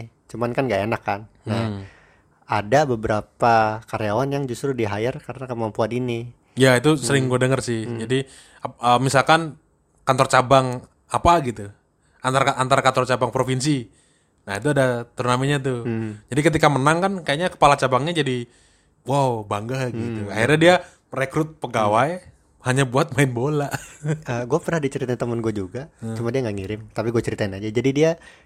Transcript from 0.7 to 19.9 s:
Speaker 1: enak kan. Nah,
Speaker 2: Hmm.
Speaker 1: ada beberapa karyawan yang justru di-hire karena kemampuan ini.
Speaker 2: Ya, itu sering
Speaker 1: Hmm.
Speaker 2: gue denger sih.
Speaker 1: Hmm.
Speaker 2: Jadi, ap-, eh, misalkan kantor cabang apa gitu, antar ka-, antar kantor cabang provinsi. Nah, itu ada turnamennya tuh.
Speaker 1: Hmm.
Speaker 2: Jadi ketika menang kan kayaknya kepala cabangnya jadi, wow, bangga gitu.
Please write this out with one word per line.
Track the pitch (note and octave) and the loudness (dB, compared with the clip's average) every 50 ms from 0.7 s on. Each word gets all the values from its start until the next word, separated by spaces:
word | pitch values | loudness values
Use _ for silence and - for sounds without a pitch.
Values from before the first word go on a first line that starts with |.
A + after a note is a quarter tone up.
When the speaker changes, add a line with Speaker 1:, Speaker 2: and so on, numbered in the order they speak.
| G#2 F#2+ G2+ | 0 0 0
Speaker 1:
enak | A2+ A#2 - | 0 -2 -4
kan. | - G#2+ G2+ G2 A2 - _ _ - | -2 -4 -6 -6 -8 -16 _ _ -6
Nah, | A2 A2 A2 | -4 -4 -2
Speaker 2:
Hmm. | A2+ A2 G#2 G2 F#2+ G2 - - _ _ _ _ _ _ _ _ _ | -2 -4 -6 -8 -12 -16 -20 -20 _ _ _ _ _ _ _ _ _
Speaker 1:
ada | - A#2 G#2 G2+ G#2 B2+ C#3+ D#3 | -4 -2 -2 0 2 4 4 4
beberapa | C3+ B2 A2 G#2+ A2 A2 G#2 G2 _ _ - A#2+ A#2+ A#2 A2+ A2 A2 A2 A2 - | 2 0 -2 -2 -2 -2 -2 -2 _ _ 0 4 4 6 6 4 2 0 -6 -10
karyawan | - - G#2+ A2 G#2 G#2 A#2+ C#3 C#3 | -8 -8 -4 -2 -2 0 0 0 -2
yang | C#3 C#3 C#3+ | -2 -4 -4
justru | B2 A#2 - - C#3 | -6 -6 -6 -4 -4
di-hire | C3+ A#2 A2+ G2+ G2+ G#2 A2 B2+ C3+ | -2 -2 -2 -2 -2 -2 -4 -4 -4
karena | D3 - - A#2 B2 C3 | -6 -12 -14 -14 -12 -10
kemampuan | B2 B2 A2+ A2+ G#2+ G#2 - A2 G#2+ | -8 -6 -4 -4 -4 0 -2 -2 0
ini. | A#2+ B2 B2+ B2 A#2 A#2 A#2+ A#2+ - _ _ _ - | 0 -4 -4 -4 -4 -6 -8 -12 -16 _ _ _ 0
Speaker 2:
Ya, | B2 C3 C3 B2+ | 4 4 6 6
itu | A#2+ A#2+ D3+ D#3 | 4 4 2 2
sering | C#3+ A#2+ A#2 C#3 C#3 C3 | 2 0 0 2 2 2
Speaker 1:
Hmm. | B2+ | 2
Speaker 2:
gue | B2+ B2 | 0 2
denger | B2+ B2+ C3 B2+ | 2 2 0 0
sih. | - B2 A#2 A2+ A2 | -2 -4 -6 -6 -6
Speaker 1:
Hmm. | A#2+ A#2 A2 | -8 -8 -8
Speaker 2:
Jadi, | A2+ A2+ C3 C3+ C3 - - - - - _ - | -4 -2 -2 -2 -2 -6 -14 -20 -20 -20 _ -14
ap-, | - - - - | -14 -14 -10 -2
eh, | - A#2+ B2 A#2+ | 2 4 4 4
misalkan | C3 C3+ - C3+ B2 - D#3+ D#3+ E3 D#3 - - _ _ _ _ _ _ _ _ | 4 4 4 4 4 6 4 4 2 -2 -12 -16 _ _ _ _ _ _ _ _
kantor | - - C3+ B2+ C3 - | 0 0 2 2 2 4
cabang | - B2+ B2 A#2+ C#3 C3+ C3 B2+ B2 B2+ - - _ _ _ | 4 4 4 6 4 4 4 2 -4 -6 -10 -16 _ _ _
apa | - - A#2+ - E3+ E3+ E3+ | -6 -4 0 2 4 4 4
gitu, | D3 B2 G#2+ - G2+ G2+ - _ _ _ _ _ _ _ _ _ | 2 -2 -6 -8 -12 -16 -16 _ _ _ _ _ _ _ _ _
antar | - B2+ C3 C3+ C3+ | -4 0 2 2 2
ka-, | C3 C3 | 2 2
antar | B2+ C3 B2+ C3+ C3+ | 0 0 2 2 4
kantor | C3 C3 B2+ C3 B2+ | 4 2 2 2 0
cabang | B2+ B2+ A#2+ B2+ A#2+ | 0 0 0 0 -2
provinsi. | - B2+ B2 B2+ C3 B2+ B2+ D#3 D3 C3 A2+ - _ _ _ _ _ _ _ _ _ _ - | 0 -2 -2 0 -2 -2 0 -2 -2 -2 -4 -10 _ _ _ _ _ _ _ _ _ _ -12
Nah, | G#2 G2 | -8 -8
itu | G2+ A2+ D3+ | -4 -2 0
ada | C#3+ C3+ C3 B2+ B2 A#2+ A#2+ - | 2 2 2 2 0 -2 -6 -12
turnamennya | _ - A#2+ B2 B2 B2 C3+ C#3 D3 C#3+ | _ -4 -2 0 0 0 2 0 0 0
tuh. | C3 C#3 B2+ A#2+ A2+ | -2 -4 -4 -4 -4
Speaker 1:
Hmm. | A#2 A2+ A2+ A2+ A2 G#2+ G#2+ - | -6 -4 -4 -6 -8 -10 -12 -12
Speaker 2:
Jadi | - B2 C#3+ D3 | -4 -2 2 2
ketika | E3+ D#3+ D#3+ - | 2 2 4 2
menang | D3+ C#3 C3 C3+ D3 D#3+ E3+ | 4 4 4 2 2 2 2
kan | F#3 G3 G3+ F#3 | 0 -2 -4 -4
kayaknya | D3+ - C#3 D3+ F3+ F3+ | -4 -4 -2 -2 -2 -4
kepala | - - D#3+ C#3+ C#3+ | 0 4 4 4 6
cabangnya | - C#3 B2+ B2+ B2 C#3 E3 F3+ | 4 2 2 2 2 0 0 -2
jadi, | D#3 C#3+ C3 B2+ B2 A#2+ _ _ _ _ _ _ _ _ _ _ _ - | -2 -2 -2 -2 -4 -6 _ _ _ _ _ _ _ _ _ _ _ -6
wow, | - C#3 C#3+ C3+ B2+ A#2+ A2 G#2 | -2 -2 0 0 0 -2 -4 -4
bangga | G#2 G#2+ G2+ G#2+ A#2 C3 C3+ C3 | -4 -6 -4 -4 -4 -6 -4 -4
gitu. | B2 | -6